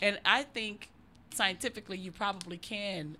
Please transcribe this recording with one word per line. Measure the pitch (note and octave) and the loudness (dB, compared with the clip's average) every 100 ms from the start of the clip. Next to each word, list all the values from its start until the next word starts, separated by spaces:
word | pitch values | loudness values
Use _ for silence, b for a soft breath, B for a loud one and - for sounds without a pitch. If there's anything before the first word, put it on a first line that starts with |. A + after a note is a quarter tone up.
And | G3+ G3+ | 2 4
I | - A#3 | 4 4
think | C#4+ A#3 A3 G#3 - - - - - | 4 -4 -6 -6 -14 -20 -20 -20 -6
scientifically | - G3 F#3 - A3 G#3 F#3+ | 2 2 2 -4 -4 -8 -6
you | F#3 | -6
probably | E3+ G3+ G3 F3+ F3 | -2 -2 -2 -6 -10
can | - G#3+ G3+ F#3 D3+ D#3 | -6 -4 -2 -4 -6 -8